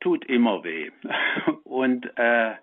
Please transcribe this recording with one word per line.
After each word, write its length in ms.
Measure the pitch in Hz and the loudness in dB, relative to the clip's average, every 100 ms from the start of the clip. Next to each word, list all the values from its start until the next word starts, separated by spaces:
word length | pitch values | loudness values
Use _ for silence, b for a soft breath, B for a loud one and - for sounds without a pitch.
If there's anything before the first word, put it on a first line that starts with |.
tut 220 | 180 165 - | -2 -2 2
immer 380 | 123 117 92 | 4 4 2
weh. 280 | 82 80 73 - | -4 -8 -10 -12
<laughs> 600 | - - - - - 151 | -6 -2 -2 -2 -2 -4
Und, 420 | - 131 131 127 123 - | -4 -2 0 0 -4 0
äh, 360 | 117 120 113 110 | 2 2 0 -4